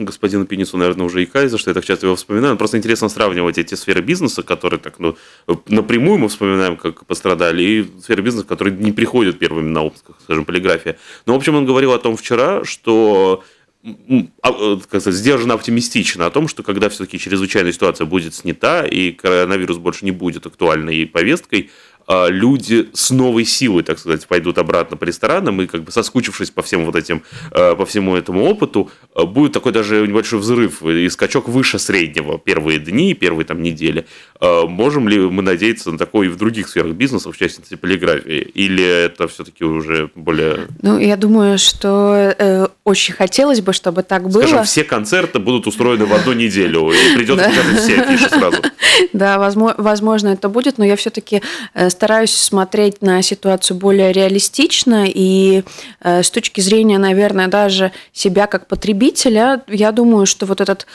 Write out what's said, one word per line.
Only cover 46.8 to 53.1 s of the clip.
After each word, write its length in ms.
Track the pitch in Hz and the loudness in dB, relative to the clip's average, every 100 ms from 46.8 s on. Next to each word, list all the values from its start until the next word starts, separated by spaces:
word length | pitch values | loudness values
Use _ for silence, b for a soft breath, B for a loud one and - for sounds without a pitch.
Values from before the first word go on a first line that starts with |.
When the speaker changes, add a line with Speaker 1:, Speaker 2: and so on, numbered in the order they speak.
| 80 | 2
Speaker 1:
и 240 | 80 - 139 | 2 2 2
придется 280 | 113 190 | 2 2
Speaker 2:
<laughs> 0 | |
Да. 60 | 196 | 4
Speaker 1:
печатать 300 | - - 220 | 2 2 2
все 200 | 220 - | 4 2
афиши 260 | 262 262 269 | 4 2 2
сразу. 280 | 302 185 - | 4 2 2
Speaker 2:
<laughs> 500 | - - - - 359 | -2 -2 0 2 2
Да, 260 | 202 196 196 | 2 2 2
возмо-, 360 | 202 202 220 - | 2 2 2 2
возможно, 500 | 208 208 214 220 208 | 0 2 2 2 2
это 200 | 190 202 | 0 0
будет, 300 | 214 254 262 | 0 0 2
но 60 | |
я 100 | 202 202 | 2 2
все-таки, 460 | 226 220 - 208 226 339 233 | -2 -6 -4 -4 -4 -10 -10
э, 160 | - 180 | -2 0
стараюсь 420 | 180 214 220 220 | 2 2 2 2
смотреть 680 | - - 202 185 214 208 202 | 0 0 0 0 2 0 2
на 200 | 196 | 2